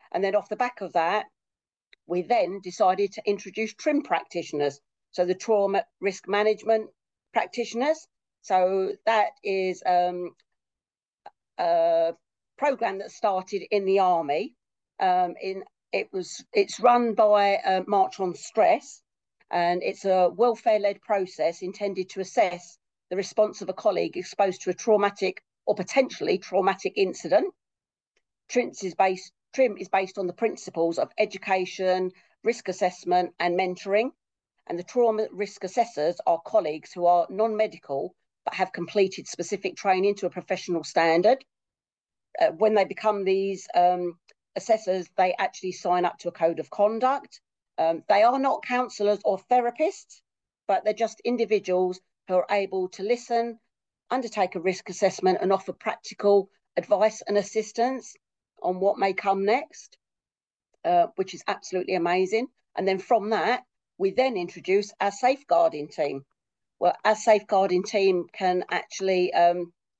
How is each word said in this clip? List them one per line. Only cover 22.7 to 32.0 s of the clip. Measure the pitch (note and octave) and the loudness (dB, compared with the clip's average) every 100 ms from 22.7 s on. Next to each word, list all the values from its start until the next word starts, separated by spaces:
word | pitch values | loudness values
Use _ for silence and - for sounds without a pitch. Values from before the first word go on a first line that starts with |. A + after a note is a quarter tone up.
| - _ _ - | -20 _ _ -10
the | F#3 | -6
response | F3+ - G#3+ G3+ | -6 0 0 0
of | F#3 | -10
a | |
colleague | F#3 G#3+ F3+ E3+ F3 | -4 -2 0 -2 -4
exposed | F3+ - G3 F#3 | -10 0 0 0
to | - | -6
a | |
traumatic | F3+ - G#3 G3+ G3 F#3+ - _ _ - | -4 2 4 4 -2 -6 -6 _ _ -4
or | |
potentially | G3+ F#3 C#4 B3+ - D3+ F#3+ | -4 0 2 2 0 -2 -2
traumatic | - F#3+ F#3+ F#3+ F#3 G3 | 0 0 0 0 -4 -2
incident. | F#3+ - D#3+ F#3+ F4+ - _ _ _ _ _ _ _ _ - | -2 -2 0 2 2 -8 _ _ _ _ _ _ _ _ -4
trimps | B3 B3 - | -2 -2 -4
is | F#3+ | -8
based, | D#3+ F#3+ F#3 - _ _ | 0 0 0 -10 _ _
trim | - B3+ G3 | 0 0 0
is | F#3 | -2
based | F#3+ F#3+ - | -2 -2 -6
on | F3+ | -8
the | |
principles | - A3+ - - E3+ E3 E3 | -2 -4 -4 -10 -2 -2 0
of | - - | -4 -2
education, | G#3 F#3+ - F#3+ F#3 - F#3 F#3 | -4 -4 -4 -2 -2 -4 -2 0